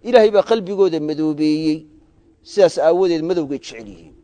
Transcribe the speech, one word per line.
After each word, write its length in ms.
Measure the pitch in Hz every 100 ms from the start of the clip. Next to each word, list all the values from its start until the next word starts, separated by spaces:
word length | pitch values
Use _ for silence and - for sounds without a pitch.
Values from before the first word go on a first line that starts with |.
Ilaahay 260 | 220 240 220
baa 120 | 208
qalbigooda 560 | - 226 180 202 190 160
madoobeeyey, 760 | 151 151 156 147 151 151 160 156 - _ _ _ _ _ -
sidaas 280 | 202 175 -
aawadeed 460 | 156 175 190 165
madowgay 360 | 160 180 139 139
jecel 280 | - 113 107
yihiin. 280 | 87 80 _